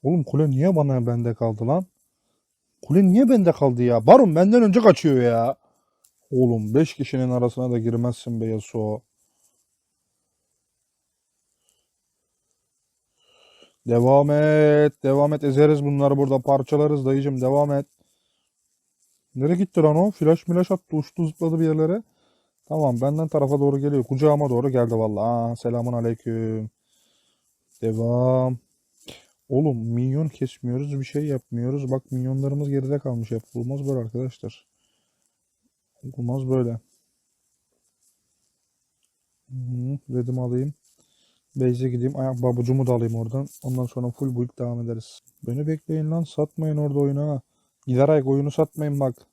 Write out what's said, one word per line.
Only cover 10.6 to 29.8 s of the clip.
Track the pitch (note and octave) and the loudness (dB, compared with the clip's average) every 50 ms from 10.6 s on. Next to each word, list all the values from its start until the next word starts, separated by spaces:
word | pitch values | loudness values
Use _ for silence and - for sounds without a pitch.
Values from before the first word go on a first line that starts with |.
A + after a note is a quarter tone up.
| _ _ _ _ _ _ _ _ _ _ _ _ _ _ _ _ _ _ _ _ _ _ _ _ _ _ _ _ _ _ _ _ _ _ _ _ _ _ _ _ _ _ _ _ _ _ _ _ _ _ _ _ _ _ _ _ _ _ _ _ - _ _ _ _ A#2 | _ _ _ _ _ _ _ _ _ _ _ _ _ _ _ _ _ _ _ _ _ _ _ _ _ _ _ _ _ _ _ _ _ _ _ _ _ _ _ _ _ _ _ _ _ _ _ _ _ _ _ _ _ _ _ _ _ _ _ _ -20 _ _ _ _ 0
Devam | A#2+ A#2 A#2+ B2+ C3+ C#3 C#3+ D3 | 2 4 4 6 4 4 4 4
et. | D3 D3 D3+ D3+ D3+ D3+ D3+ D3+ D3 D3 D3 D3+ - _ - | 2 2 2 2 4 4 4 4 4 4 4 2 0 _ -2
Devam | C#3 C3+ C#3 C#3+ D3 D3+ | 0 2 2 2 0 0
et. | C#3+ C#3+ | -2 -2
Ezeriz | C#3+ C3 C#3 D3 D3+ D3+ D3 C#3+ | -2 4 4 4 4 4 2 0
bunları | C#3+ C#3+ C#3 C#3 C#3 C#3 C#3 | -2 -2 2 2 2 2 2
burada. | C#3+ C3+ C#3 C3+ | 2 2 0 -2
Parçalarız | B2 - C#3 C3+ C3+ - - D3 D3+ D3+ D3+ C#3+ C3 | 2 2 2 2 2 0 0 2 2 2 0 0 0
dayıcım. | C3 C3+ C#3 C3+ C#3+ C#3 B2+ | 0 0 0 0 -2 -4 -2
Devam | B2 B2+ C3+ C#3+ D3 D3 | -2 0 2 2 0 0
et. | C#3+ C#3 C#3+ _ _ _ _ _ _ _ _ _ _ _ _ _ _ _ _ _ _ _ _ _ _ _ _ _ _ _ _ _ _ | 0 -4 -4 _ _ _ _ _ _ _ _ _ _ _ _ _ _ _ _ _ _ _ _ _ _ _ _ _ _ _ _ _ _
Nereye | C3 C3 D3 F3 | -4 0 0 0
gitti | F3 G3 F3+ _ - | 0 0 -2 _ 2
lan | D#3 D#3 D3+ | 2 4 4
o? | D#3 F3+ G#3+ | 4 2 0
Flash | G3 - E3+ D3+ E3 E3+ - - | 0 0 2 2 2 2 0 -2
milaş | E3+ F3 F3+ - | 0 0 0 0
attı. | G3 F3+ _ _ - D3+ | -2 -6 _ _ -6 -6
Uçtu | C#3+ - _ - E3+ D#3 | -6 -6 _ -6 -6 -6
zıpladı | D3+ _ E3+ E3 D#3+ E3 | -4 _ -4 -2 0 0
bir | E3 | 0
yerlere. | D#3+ D#3 D#3 D#3 D#3 F3+ A3 A3+ _ _ _ _ _ _ _ _ _ _ _ _ | 0 2 0 0 0 0 -4 -6 _ _ _ _ _ _ _ _ _ _ _ _
Tamam, | _ D3+ D#3 D3+ C#3 B2 A#2 | _ -4 -2 0 0 0 0
benden | B2+ C#3 C#3+ D#3 D#3+ D#3 | -2 -2 -2 -2 -4 -2
tarafa | - D#3 C#3 C3 C#3+ C#3+ | 0 0 0 2 0 2
doğru | C#3 C#3+ C#3 C#3 | 2 2 0 0
geliyor. | C#3 D3 C#3+ C#3 A#2+ | -2 0 0 0 -2
Kucağıma | - C3+ C3 D3 D3+ D3 D3 D3 C#3 | -2 -2 2 2 2 4 2 0 0
doğru | B2 A#2 A#2+ C#3+ | 0 0 0 0
geldi | B2+ B2+ A#2+ A2+ A#2 | 2 2 0 2 0
valla. | A2+ A2 A2 G#2+ G2 | 0 -2 -2 -2 -2
Aa, | G#2 A2+ A#2+ A#2+ A#2 A#2 A#2 | -2 -2 -2 -2 -2 -4 -6
selamun | A#2 - A#2+ A#2 A#2+ A#2 B2 A#2+ | -6 -6 -4 -4 -4 -4 -4 -4
aleyküm. | A#2+ A#2 A#2 A2+ A2 _ A#2+ A2+ A2+ A2+ A2 A2 A2 A2 G#2+ _ _ _ _ _ _ _ _ _ _ _ _ _ _ _ _ _ _ _ _ _ _ | -2 -2 -4 -4 -4 _ -6 -6 -4 -4 -4 -4 -6 -8 -10 _ _ _ _ _ _ _ _ _ _ _ _ _ _ _ _ _ _ _ _ _ _
Devam. | - A2+ A2 A2 A#2 A#2 A#2+ B2 B2+ B2+ B2+ C3 B2+ B2+ B2+ A#2 _ _ _ _ _ _ _ _ _ - - - _ _ _ _ _ _ | -4 -4 -2 -2 -2 0 0 0 2 2 2 2 0 -2 -4 -6 _ _ _ _ _ _ _ _ _ -20 -20 -20 _ _ _ _ _ _
Oğlum | C3 B2+ D3+ D#3 C3 | -2 0 0 0 -2
minyon | A#2 | -2